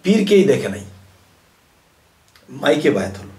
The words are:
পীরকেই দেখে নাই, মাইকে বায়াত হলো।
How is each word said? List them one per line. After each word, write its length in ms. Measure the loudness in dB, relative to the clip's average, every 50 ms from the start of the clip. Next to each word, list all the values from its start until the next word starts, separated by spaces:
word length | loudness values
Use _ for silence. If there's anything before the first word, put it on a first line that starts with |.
পীরকেই 420 | _ 2 2 2 2 4 4 4 4
দেখে 240 | 4 2 0 -2 -8
নাই, 160 | -10 -10 -14 -18 -20 -20 -20 _ _ _ _ _ _ _ _ _ _ _ _ _ _ _ _ _ _ _ _ _ _ _ _ _ _ _ _ -20
মাইকে 420 | -16 -4 -2 0 0 2 0 0
বায়াত 260 | 0 0 -4 -6 -10 -14
হলো। 100 | -18 -20 -20